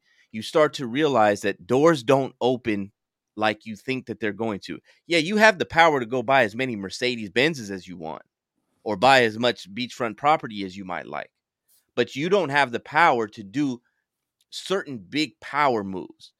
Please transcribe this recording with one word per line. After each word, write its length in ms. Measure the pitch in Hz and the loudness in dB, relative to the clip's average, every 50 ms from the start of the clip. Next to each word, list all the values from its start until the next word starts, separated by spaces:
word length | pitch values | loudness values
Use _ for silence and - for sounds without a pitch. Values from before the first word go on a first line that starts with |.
| _ _ _ _ _ _ | _ _ _ _ _ _
you 120 | - 110 107 | -14 -12 -8
start 320 | - - 160 151 147 - | -2 2 2 2 2 2
to 100 | - 139 | -4 -8
realize 560 | 113 117 143 156 143 131 113 107 104 104 - | -6 -2 0 0 2 4 4 4 4 4 2
that 240 | - 101 95 - 90 | 0 -4 -4 -4 -4
doors 380 | 92 123 135 151 170 165 131 113 | 0 2 4 4 4 4 4 4
don't 320 | 110 135 135 131 113 - - | 4 4 4 2 -2 -6 -2
open 520 | 117 123 127 113 - 113 104 101 98 98 _ _ _ _ _ _ _ _ - | 0 0 0 0 -2 -4 -4 -4 -4 -8 _ _ _ _ _ _ _ _ -6
like 300 | 104 107 107 107 - - | -2 -2 -2 -2 -2 -8
you 100 | 113 107 | -16 -16
think 300 | - - 135 131 127 120 | -12 -8 -8 -8 -6 -6
that 140 | - 107 - | -10 -10 -6
they're 120 | 113 107 | -6 -6
going 280 | 98 95 113 113 101 92 | -4 -4 -4 -6 -6 -6
to. 200 | - - 78 - _ _ _ _ _ - | -8 -12 -14 -14 _ _ _ _ _ -2
Yeah, 100 | 165 165 | -2 0
you 200 | 151 180 214 208 | 0 0 2 4
have 200 | 220 220 190 165 | 4 4 4 4
the 80 | - | -2
power 340 | - - 165 165 165 147 131 | -2 2 4 4 4 4 0
to 60 | 120 | -2
go 160 | 110 127 127 | -2 -4 -4
buy 220 | 117 120 135 135 117 | 0 2 4 4 4
as 120 | 101 107 | 2 0
many 200 | 117 131 131 113 | -4 -6 -4 -6
Mercedes 560 | 101 95 92 - - 127 123 123 117 107 95 | -6 -8 -10 -8 -4 -4 -4 -4 -4 -8 -4
Benzes 400 | 85 117 135 165 165 131 107 98 | 0 0 0 0 0 -4 -8 -10
as 160 | 98 92 87 92 | -10 -10 -10 -14
you 100 | 90 92 | -16 -12
want 240 | 80 80 73 - _ _ _ _ _ _ _ _ _ _ _ _ - | -12 -12 -12 -12 _ _ _ _ _ _ _ _ _ _ _ _ -6
or 120 | 107 104 | -4 -2
buy 280 | 98 160 135 135 131 120 | 4 6 6 8 6 6
as 160 | 110 107 113 | 4 0 0
much 340 | 123 120 113 - - 92 98 | 0 0 0 -2 -8 -14 -10
beachfront 440 | 113 123 117 - - 123 110 101 - | -10 -10 -8 -6 -6 -6 -6 -6 -2
property 460 | - 147 156 151 - 120 104 101 98 | 0 0 0 0 -2 -6 -10 -8 -8
as 140 | 92 90 101 | -8 -10 -12
you 80 | 95 | -10
might 220 | 90 87 78 60 58 | -10 -8 -10 -10 -10
like, 240 | 73 65 - - _ _ _ _ _ _ _ _ _ _ _ _ - | -10 -10 -10 -12 _ _ _ _ _ _ _ _ _ _ _ _ -2
but 200 | 127 120 - - | -2 -2 -2 -2
you 140 | 131 156 185 | -6 -2 0
don't 200 | 196 202 170 139 | 2 2 2 2
have 220 | 139 147 139 120 | 2 2 2 2
the 80 | 117 107 | 0 -8
power 480 | - - 135 156 170 165 135 117 110 104 | -6 -2 2 4 4 4 4 2 0 -4
to 160 | - 117 104 | -6 -14 -14
do 380 | 95 101 139 147 135 123 117 _ _ _ _ _ _ _ _ _ _ _ _ _ _ | -8 -4 -4 -2 -2 -4 -6 _ _ _ _ _ _ _ _ _ _ _ _ _ _
certain 480 | - - - - 185 202 - 147 131 107 | -16 -12 -6 -4 -4 -4 -4 -8 -12 -14
big 400 | 90 85 - 147 156 117 - _ | -12 -6 -4 -4 -4 -4 -6 _
power 440 | - - 139 143 147 135 120 107 98 | -14 -6 -2 0 2 2 2 0 -2
moves. 480 | 98 92 90 67 - - _ - - _ _ | -4 -6 -8 -10 -12 -16 _ -20 -20 _ _